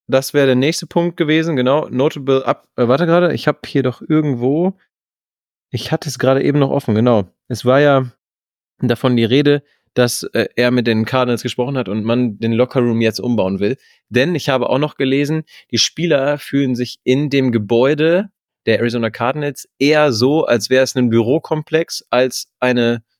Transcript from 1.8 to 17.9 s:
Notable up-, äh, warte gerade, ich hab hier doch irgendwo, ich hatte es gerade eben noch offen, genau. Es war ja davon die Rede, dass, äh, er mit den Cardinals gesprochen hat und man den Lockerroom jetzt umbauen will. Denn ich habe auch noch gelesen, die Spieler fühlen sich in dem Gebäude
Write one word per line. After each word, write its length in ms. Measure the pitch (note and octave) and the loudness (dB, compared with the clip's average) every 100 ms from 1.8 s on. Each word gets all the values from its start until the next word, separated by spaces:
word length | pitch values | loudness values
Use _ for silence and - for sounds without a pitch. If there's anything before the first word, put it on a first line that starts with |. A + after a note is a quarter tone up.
| D3+ | 0
Notable 560 | B2 C#3+ D3 C3 C3+ | 0 -2 -2 0 0
up-, 240 | - - _ - | 0 -4 _ -2
äh, 100 | A#2 | 0
warte 200 | C3+ E3+ | 2 2
gerade, 260 | E3+ F3 | 2 2
ich 160 | C3+ - | 0 -2
hab 180 | - - | -4 -2
hier 160 | C#3+ | -2
doch 200 | C3 - | -2 -4
irgendwo, 760 | - D#3 D3+ B2 B2 D3 F#3 F#3+ _ _ _ _ _ _ _ _ _ | -2 0 0 -2 0 0 -2 -4 _ _ _ _ _ _ _ _ _
ich 220 | A#2+ - | -10 -6
hatte 180 | D#3+ - | -6 -6
es 80 | - | -4
gerade 240 | C3 C3+ | 0 0
eben 160 | D3 C#3+ | 2 0
noch 120 | C3+ | 0
offen, 240 | C#3 - | 0 0
genau. 360 | G#2+ B2 A2+ F#2 _ - | 0 2 2 0 _ -12
Es 160 | A#2+ | -6
war 160 | B2 C3 | 0 4
ja 320 | D3 C3+ B2+ _ _ _ _ _ _ - | 4 2 0 _ _ _ _ _ _ -6
davon 360 | B2 A2+ C3 A#2+ | -4 0 0 2
die 80 | |
Rede, 380 | A2+ C3+ C#3+ C#3+ - _ _ | 2 2 2 2 -2 _ _
dass, 300 | - B2 - - | 0 0 0 -6
äh, 140 | A2+ A2 - | -2 -2 0
er 140 | B2 | 0
mit 140 | B2 A#2 | 2 0
den 200 | A2 A2 | 0 0
Cardinals 360 | C3 B2 A#2 | 0 0 -2
gesprochen 360 | B2+ - B2+ C#3 | -4 -4 -4 -4
hat 100 | A2 | -4
und 160 | G#2+ | -4
man 340 | A2 A#2+ B2 G2+ | -2 0 -2 -2
den 140 | A2+ | -2
Lockerroom 480 | A2+ B2 C3+ A#2+ A2+ | 0 0 0 0 2
jetzt 180 | A2+ G#2+ | 0 -2
umbauen 420 | A#2 A2+ F#2+ G2 | -2 0 0 0
will. 180 | G2+ C3 _ _ - | -2 -4 _ _ -4
Denn 240 | A2 D3 | 0 0
ich 160 | E3+ - | -2 -2
habe 180 | C3 B2 | -2 0
auch 100 | C3 | -2
noch 180 | D3+ - | -2 -2
gelesen, 480 | C3+ C3+ C#3+ D#3 D3+ - - | -2 0 0 -4 -6 -18 -8
die 80 | A#2 | -4
Spieler 580 | - - E3+ C#3+ C3+ D3 | -4 -2 0 0 0 -4
fühlen 380 | - C#3 C#3 | -2 -2 0
sich 240 | A#2+ B2 - | -2 -4 -6
in 260 | - C3 D3 | -2 0 0
dem 200 | C#3 C3 | 0 0
Gebäude 800 | A#2 G2+ A#2 C3 | 0 0 2 2